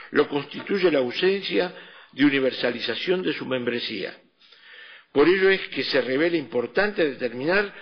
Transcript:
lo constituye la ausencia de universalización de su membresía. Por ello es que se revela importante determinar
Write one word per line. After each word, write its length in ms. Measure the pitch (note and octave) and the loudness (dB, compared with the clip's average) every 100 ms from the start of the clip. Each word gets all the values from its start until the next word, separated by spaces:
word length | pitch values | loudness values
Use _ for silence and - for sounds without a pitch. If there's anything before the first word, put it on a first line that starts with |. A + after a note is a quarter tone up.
| - | -4
lo 180 | C#3+ D3 | 0 0
constituye 600 | C#3+ C#3+ - - G3+ F3+ | 0 -6 -10 -4 0 2
la 60 | D3 | 2
ausencia 800 | B2 - F#3 G3 F3+ F#3+ F3+ F3+ - - - | 0 0 0 0 -2 -2 -2 -6 -20 -20 -10
de 140 | C3 C#3+ | 2 4
universalización 960 | C#3 C3 A#2 B2 A#2 A2 A2 - F#3 | 4 0 0 -4 -2 -4 -4 -2 -2
de 120 | F3 | -2
su 120 | C#3+ C3 | -4 -4
membresía. 760 | B2+ A#2+ A#2 - G#2+ - - _ _ - - - - - - _ | -4 -2 -4 -4 -8 -8 -12 _ _ -20 -20 -20 -20 -20 -20 _
Por 180 | C3+ D#3 | 4 6
ello 200 | F#3+ F#3+ | 6 4
es 120 | F#3+ - | 2 0
que 160 | - | -6
se 180 | B2+ C#3 | -2 0
revela 360 | A#2+ C3 E3+ E3+ | 0 2 2 0
importante 680 | C3 B2 A#2+ - G#3 G3+ D#3 | -2 -4 -2 0 0 2 0
determinar 640 | A#2 B2 A#2+ D3 F#3+ G3+ - | 0 -6 -4 0 0 0 -6